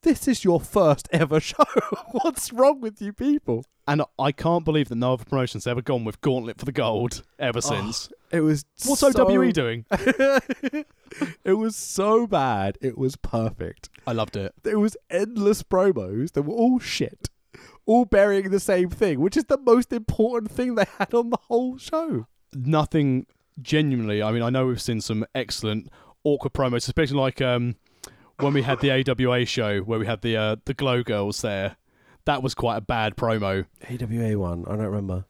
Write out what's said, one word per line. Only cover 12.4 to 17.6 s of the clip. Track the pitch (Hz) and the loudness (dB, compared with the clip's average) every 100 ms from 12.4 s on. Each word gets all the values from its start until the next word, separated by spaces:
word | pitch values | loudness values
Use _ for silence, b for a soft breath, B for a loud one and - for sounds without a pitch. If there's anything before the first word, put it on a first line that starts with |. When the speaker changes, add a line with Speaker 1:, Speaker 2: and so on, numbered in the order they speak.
| 135 107 98 98 | 0 0 -2 -2
Speaker 1:
It | 131 117 | -6 -2
was | 131 135 | -4 -4
perfect. | - 117 113 - 85 - - - - | -4 -2 -2 -4 -10 -10 -20 -14 -6
Speaker 2:
I | |
loved | 113 107 104 | -4 -4 -4
it. | 95 _ | -8 _
Speaker 1:
There | - 214 | -4 0
was | 208 - _ | 0 -2 _
endless | 175 208 233 202 208 | -4 -2 0 2 0
promos | - 185 196 151 92 101 151 | 0 2 2 2 -2 -4 -4
that | - | -2
were | 147 | -4
all | 226 233 254 | 2 4 2
shit, | - - - - - _ _ B | -2 -4 -4 -6 -14 _ _ B